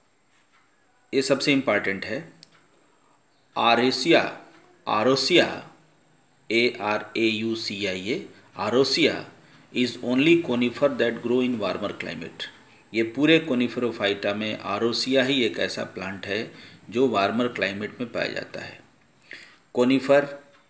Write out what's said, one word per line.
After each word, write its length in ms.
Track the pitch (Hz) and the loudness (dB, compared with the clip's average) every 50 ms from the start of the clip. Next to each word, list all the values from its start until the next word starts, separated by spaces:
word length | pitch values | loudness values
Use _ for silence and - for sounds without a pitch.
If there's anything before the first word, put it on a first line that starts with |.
| _ _ _ _ _ _ _ _ _ _ _ _ _ _ _ _ _ _ _ _ _ _ - | _ _ _ _ _ _ _ _ _ _ _ _ _ _ _ _ _ _ _ _ _ _ 0
ये 80 | 135 | 0
सबसे 320 | 135 - 143 131 - - 139 | 2 2 2 2 2 2 2
इंपॉर्टेंट 520 | 135 127 - 104 101 92 98 98 95 95 | 2 2 2 0 0 0 -2 -4 -4 -6
है, 280 | 98 107 139 165 160 - _ - - _ _ _ _ _ _ _ _ _ _ _ _ _ _ _ _ _ _ _ _ - 117 | -8 -8 -8 -10 -12 -18 _ -20 -20 _ _ _ _ _ _ _ _ _ _ _ _ _ _ _ _ _ _ _ _ -4 2
आरेसिया, 840 | 113 117 117 117 120 127 127 - - 170 160 131 95 - - - - - - - - _ _ _ _ - | 4 4 6 6 4 4 2 2 4 4 4 4 4 2 -4 -12 -16 -20 -20 -20 -20 _ _ _ _ -2
आरोसिया, 800 | 110 107 110 123 135 131 - - 180 160 120 98 - - - - - _ _ _ _ _ _ _ _ _ _ _ _ _ _ - | 0 2 2 2 2 2 4 4 4 4 4 2 0 -6 -12 -16 -20 _ _ _ _ _ _ _ _ _ _ _ _ _ _ -2
ए 260 | 107 117 120 123 - - | 0 2 2 2 0 -2
आर 240 | 101 104 107 107 - - - 110 | -4 -2 -2 -4 -4 -6 -4 0
ए 80 | 113 | 0
यू 300 | 113 110 107 113 113 113 | 0 0 -2 -2 -4 -4
सी 300 | 110 - - 101 98 101 | -4 -6 -6 -6 -4 -4
आई 160 | 98 92 92 | -4 -4 -4
ए, 240 | 92 101 131 175 - - - - - _ - - | -4 -6 -6 -6 -8 -12 -18 -20 -20 _ -10 -6
आरोसिया 680 | 98 107 117 127 139 135 - 175 156 117 92 87 - - - - - - - - - _ - 120 | -4 0 2 2 4 4 4 4 2 2 2 -2 -6 -12 -18 -20 -20 -20 -20 -20 -20 _ -2 -2
is 120 | 123 120 | -2 -2
only 540 | - - - 120 123 131 139 160 170 170 165 | -2 -4 -4 -2 0 2 4 4 4 4 2
conifer 460 | - 123 120 123 120 117 - 147 143 | 0 -2 0 0 -2 0 0 0 0
that 240 | 131 117 117 117 113 110 113 113 | 2 0 -2 -2 -2 -4 -2 0
grow 140 | 120 127 | 0 0
in 180 | 127 123 123 113 | 0 0 -2 -2
warmer 300 | 101 92 87 - 104 98 | -4 -4 -4 -4 -6 -8
climate। 540 | - - - 90 87 80 82 78 - - - - - - - - - - _ _ - | -8 -8 -10 -10 -10 -10 -12 -14 -14 -14 -14 -14 -16 -18 -20 -20 -20 -20 _ _ -2
ये 100 | 110 113 | -2 0
पूरे 440 | 113 - 135 147 151 165 160 156 156 | 0 0 2 4 6 6 4 4 2
Coniferophyta 800 | 131 123 123 117 - 127 120 120 113 - 107 101 101 101 - 104 101 | 0 0 0 0 -2 -2 -4 -4 -2 0 0 0 0 0 -2 -4 -4
में 260 | 104 110 107 107 - | -4 -4 -6 -6 -6
आरोसिया 640 | - 95 98 104 113 120 113 - - 127 131 135 123 | -6 -6 -2 0 0 0 0 0 0 2 2 2 2
ही 200 | 127 143 135 120 | 2 2 2 0
एक 160 | 107 - 98 | 0 0 -2
ऐसा 240 | 95 92 - - 110 | -4 -4 -4 -6 -8
प्लांट 420 | - - 98 92 95 98 98 92 | -8 -10 -10 -10 -8 -10 -10 -8
है 260 | 101 98 107 120 - - - - - - - - - | -6 -6 -6 -6 -8 -12 -18 -20 -20 -20 -20 -16 -6
जो 180 | 95 117 135 131 | 0 0 2 2
वार्मर 400 | 110 98 98 101 107 117 123 123 | 2 2 2 2 2 0 -2 -2
क्लाइमेट 500 | 120 - 95 95 98 101 107 104 - - | -2 -2 -2 -2 -2 -4 -8 -8 -8 -8
में 100 | 127 113 | -10 -6
पाया 160 | - 85 58 55 | -4 -4 -4 -4
जाता 340 | 53 - - - - - | -4 -6 -8 -10 -10 -12
है। 180 | - - - - - _ _ _ _ _ _ _ - - - - - - - _ _ _ - 120 | -12 -14 -16 -18 -20 _ _ _ _ _ _ _ -20 -20 -20 -18 -20 -20 -20 _ _ _ 0 2
Conifer, 440 | 123 123 135 135 131 135 143 143 143 - - - - - _ _ _ _ | 2 4 4 2 4 4 4 4 4 2 -4 -14 -18 -20 _ _ _ _